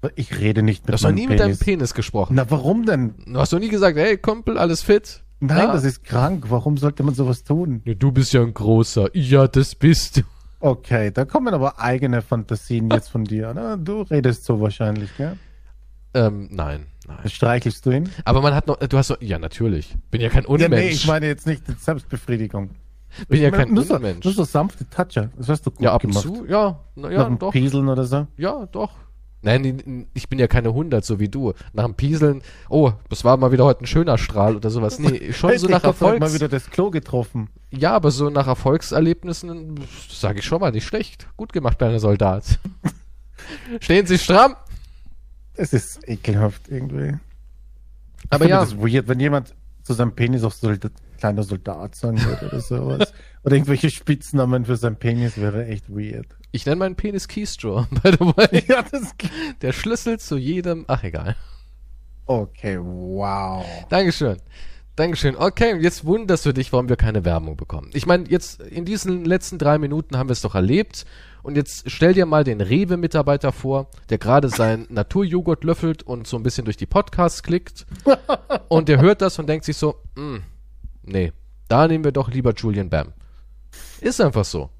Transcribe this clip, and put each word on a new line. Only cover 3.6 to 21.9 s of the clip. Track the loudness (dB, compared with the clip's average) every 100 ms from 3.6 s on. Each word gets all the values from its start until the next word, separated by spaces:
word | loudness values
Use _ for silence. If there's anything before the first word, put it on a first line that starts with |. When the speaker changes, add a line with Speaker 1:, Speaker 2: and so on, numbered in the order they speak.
| 0
Speaker 2:
gesagt, | 4 4 4
"Hey, | 2 2
Kumpel, | 0 -2 -2 0
alles | 0 0
fit?" | 4 2 2 -20 -20 -6
Speaker 1:
Nein, | 0 4 4
Speaker 2:
Ja. |
Speaker 1:
das | 4
ist | 0 -2
krank. | -4 0 2 0 0
Warum | 0 2 0
sollte | 0 0
man | -2
sowas | 0 0 -2
tun? | -2 -2 -2 -4 -4
Speaker 2:
"Ja, |
du | 0 2
bist | 4 4
ja | 4
ein | 2
großer." | 0 4 4 4 2 0 0
"Ja, | 4 6 6
das | 4 0 4
bist | 4 4 4 0
du." | 0 -6 -20 -2
Speaker 1:
Okay, | 0 0 0 0 0
da | 0 0
kommen | 0 0
aber | 0 0 0
eigene | -2 0 0 0
Fantasien | 0 -4 -2 -6 -4 -2 2
jetzt | 0 0
von | -6
dir, | -4 -4 -6
ne? | -8 -8 -6
Du | -6 -6
redest | -2 0 2 0 -2
so | 0
wahrscheinlich, | 0 0 -4 -4 -6 -8
gell? | -8 -8 -18 -20 -20 -20 -20 -20 -6
Speaker 2:
Ähm, | 0 0 0 -10
nein, | -8 -6 -6 -12 -20 -20
nein. | -10 -10
Speaker 1:
Streichelst | 0 2 2 0 -2 0
du |
ihn? | 0 -2 -6 2
Speaker 2:
Aber | 4
man | 4
hat | 2 0
noch, | -2
du | 0 2
hast | 2
noch, | 0
ja, | -4 -6
natürlich. | -6 -4 -2 -2 -4 -10 -4
Bin | -2
ja | 2
kein | 2
Speaker 1:
Ja, | 4 2
nee, | 4
Speaker 2:
Unmensch. | 4 2
Speaker 1:
ich | 2 2
meine | 2 0
jetzt | -2 -4
nicht | -4 -6
die |
Selbstbefriedigung. | -8 -4